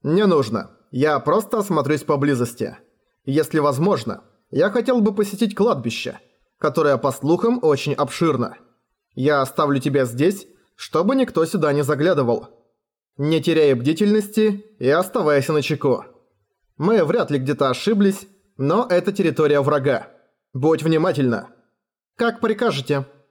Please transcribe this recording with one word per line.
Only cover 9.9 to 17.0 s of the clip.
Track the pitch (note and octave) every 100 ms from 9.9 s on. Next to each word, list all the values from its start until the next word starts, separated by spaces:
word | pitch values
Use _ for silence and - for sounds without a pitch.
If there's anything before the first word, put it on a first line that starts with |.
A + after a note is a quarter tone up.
| C#3
здесь, | B2 A#2+ E3 F#3+ - _ _ _
чтобы | - D#3 F#3+
никто | C4+ B3+ -
сюда | D#3+ G3 D3+
не | C#3+
заглядывал. | C#3 C#3+ D#3+ D3+ A#2+ A2 - _ _ _ _ _ _ -
Не | D3 D#3+
теряй | - D#3+ D3
бдительности | B2 C3 D#3+ G#3 G#3+ G#3 A3 G#3+ G3+ - _
и | B2
оставайся | D#3 G3 B3 D#3 C#3+ C3
начеку. | D3+ C3+ D3+ C3+ A#2+ - _ _ _ _ _ _ -
Мы | E3 A3+